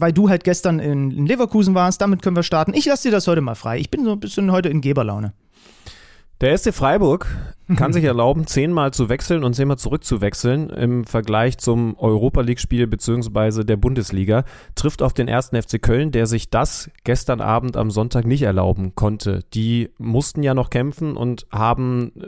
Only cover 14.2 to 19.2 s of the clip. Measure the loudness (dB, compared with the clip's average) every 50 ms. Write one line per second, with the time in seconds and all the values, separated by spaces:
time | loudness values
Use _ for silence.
14.2 | 0 2 2 2 0 -2 -8 -16 -20 -12 -6 -2 -2 -2 0 0 0 0 0 0
15.2 | 0 0 0 -2 -2 0 -2 -4 -2 -2 -4 0 2 2 2 2 2 0 0 0
16.2 | 0 0 0 -2 -2 -2 0 0 0 0 -2 -8 -10 -14 -18 -8 _ -2 -2 0
17.2 | 0 -2 -2 -2 0 0 0 0 0 -2 -2 -2 -2 0 0 -2 -2 0 0 0
18.2 | 2 2 2 2 2 2 2 2 2 2 0 0 -2 -4 -2 -2 0 0 0 -2